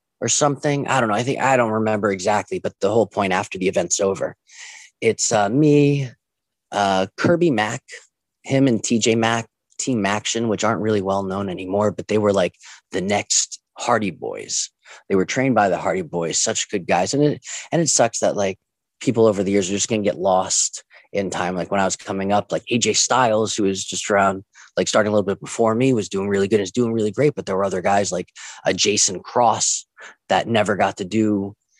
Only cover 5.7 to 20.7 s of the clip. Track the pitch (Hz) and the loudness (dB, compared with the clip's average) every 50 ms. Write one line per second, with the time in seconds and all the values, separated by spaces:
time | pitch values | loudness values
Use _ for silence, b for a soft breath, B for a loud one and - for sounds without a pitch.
5.7 | 147 147 143 143 143 143 135 120 - _ _ _ _ _ _ _ _ _ _ _ | 6 6 6 4 4 0 -2 -6 -10 _ _ _ _ _ _ _ _ _ _ _
6.7 | - 101 101 98 95 95 98 104 - - - - 175 165 175 170 127 104 107 104 | -2 0 2 2 2 2 0 -2 -4 -2 2 2 4 4 4 2 2 2 0 -2
7.7 | 110 127 - - - - - _ _ _ _ _ _ _ _ - 135 135 139 135 | -4 -8 -12 -16 -20 -20 -20 _ _ _ _ _ _ _ _ -2 2 4 4 4
8.7 | 113 98 - - 120 110 - 117 113 113 113 113 117 117 117 - _ _ _ _ | 2 2 0 0 0 0 2 2 2 2 2 2 0 0 -2 -6 _ _ _ _
9.7 | _ - - 135 127 110 98 98 104 107 - - - 113 117 113 101 90 107 107 | _ -10 -6 -2 -2 0 0 0 -2 -2 -2 -4 -4 -2 0 0 0 0 0 0
10.7 | 113 80 104 110 107 101 92 95 95 98 101 95 92 98 101 98 87 92 92 92 | 0 0 0 0 0 0 0 0 -2 -2 -2 -2 -4 -4 -4 -4 -6 -8 -6 -2
11.7 | 95 104 107 104 92 - 85 - 101 107 104 104 98 98 90 87 - B B B | 0 0 2 0 0 -4 -4 -2 0 2 2 4 4 2 2 0 -2 B B B
12.7 | B B B _ - 98 90 101 101 101 - - - - - - - - _ _ | B B B _ -8 -6 -4 -2 -2 -2 -2 -2 -2 -2 -2 -2 -8 -16 _ _
13.7 | _ - - - 120 110 107 92 80 - 62 55 50 50 50 - - - - - | _ -8 -2 0 0 0 0 -2 -6 -6 -10 -10 -10 -10 -10 -6 -6 -6 -6 -6
14.7 | - _ B B B B B - 98 95 92 - - 135 127 135 120 110 104 95 | -10 _ B B B B B -2 0 0 0 0 -2 -2 0 2 2 2 2 2
15.7 | 87 80 - 98 85 95 87 76 - 87 82 80 - - - 113 110 - - - | 0 0 -2 -2 -2 -2 -4 -4 -4 -4 -4 -2 -2 -2 -2 -2 -2 -4 -6 -6
16.7 | - 98 85 - 92 87 - - - 139 147 147 117 - B B B B B B | -6 -6 -2 -2 0 0 0 0 0 2 2 2 0 -2 B B B B B B
17.7 | - 170 165 143 - - 120 113 - - 107 92 76 101 98 98 95 - _ _ | -2 0 0 0 2 2 2 0 0 -2 -2 -2 0 0 -2 -2 -4 -6 _ _
18.7 | _ _ _ _ _ _ - 131 110 117 113 110 98 98 95 95 98 101 92 87 | _ _ _ _ _ _ -4 -2 2 4 4 4 4 2 0 2 2 0 0 0
19.7 | 101 98 - - 113 107 101 98 - 78 92 98 92 92 92 92 - - - - | -2 -4 -2 -2 -2 -2 0 -2 -2 0 0 2 2 2 2 0 -2 -2 -2 -2